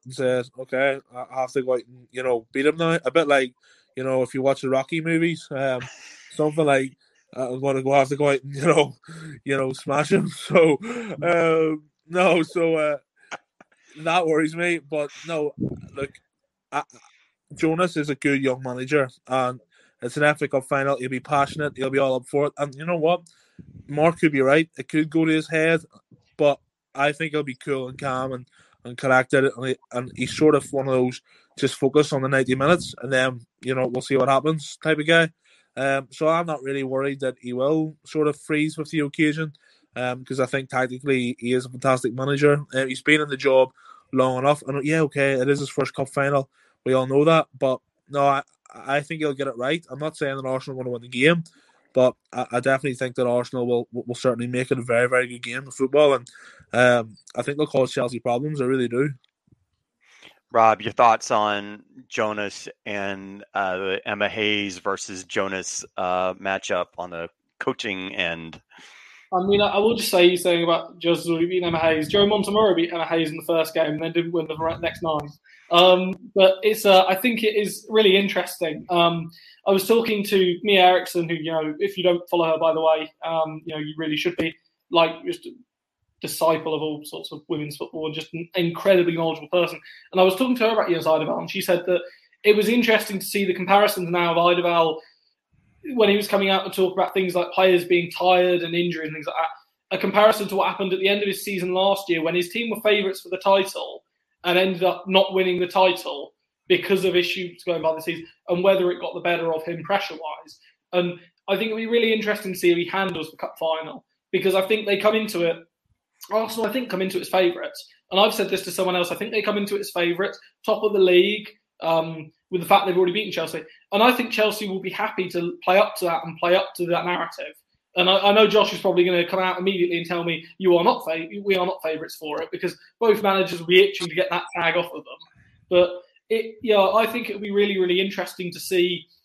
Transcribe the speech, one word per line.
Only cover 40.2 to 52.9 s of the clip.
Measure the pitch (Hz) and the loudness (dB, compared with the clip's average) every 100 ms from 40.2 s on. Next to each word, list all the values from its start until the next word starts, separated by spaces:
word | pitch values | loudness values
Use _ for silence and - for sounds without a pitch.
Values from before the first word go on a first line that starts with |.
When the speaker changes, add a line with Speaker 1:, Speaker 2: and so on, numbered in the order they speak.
Speaker 1:
'cause | 123 131 | -6 -4
I | 127 | -2
think | 139 131 | -4 -4
tactically | 127 127 127 143 131 120 127 | -2 -2 -4 -2 0 0 -4
he | 120 | -2
is | 127 127 | -2 -4
a | |
fantastic | 127 131 127 120 | -4 0 0 0
manager. | 123 135 143 147 147 143 | -4 -4 2 2 2 0
Uh, | 131 131 | -4 -2
he's | 123 | -2
been | - 151 | 2 2
in | 147 | 0
the | 135 | -2
job | 135 131 127 _ - - _ | 4 4 4 _ -20 -20 _
long | 131 131 127 | 0 0 2
enough, | 139 147 131 | 2 0 -2
and | 143 147 | -6 -2
yeah, | 160 | 0
okay, | 147 143 139 | 0 0 0
it | 135 131 | 2 0
is | 139 | 0
his | 135 | -2
first | - 135 | -4 -4
cup | - 135 | -4 -6
final. | 147 139 139 135 _ _ _ 131 | -2 0 0 -2 _ _ _ 0
We | |
all | 131 131 | 2 2
know | 139 156 | 2 4
that, | 160 - 131 | 4 2 -2
but | 131 127 _ _ _ | -2 -2 _ _ _
no, | 139 | 0
I, | 139 139 - _ _ | 2 2 -4 _ _
I | - 131 143 | -14 -4 -4
think | 147 156 | -4 -4
he'll | 151 | -4
get | 135 139 | -4 -6
it | 117 | -4
right. | 127 165 - | -4 -4 -8
I'm | 131 | -10
not | 151 - | -10 -6
saying | 143 135 | -6 -4
that | 131 | -4
Arsenal | 131 143 131 | -6 -6 -10
are | |
gonna | 127 | -8
win | 120 | -10
the | 120 | -8
game, | 123 143 170 165 _ _ _ _ | 2 2 2 -2 _ _ _ _
but | 127 127 - _ | 2 2 2 _
I, | 123 127 | -8 -4
I | 120 | -2
definitely | 135 135 139 | 0 -2 -2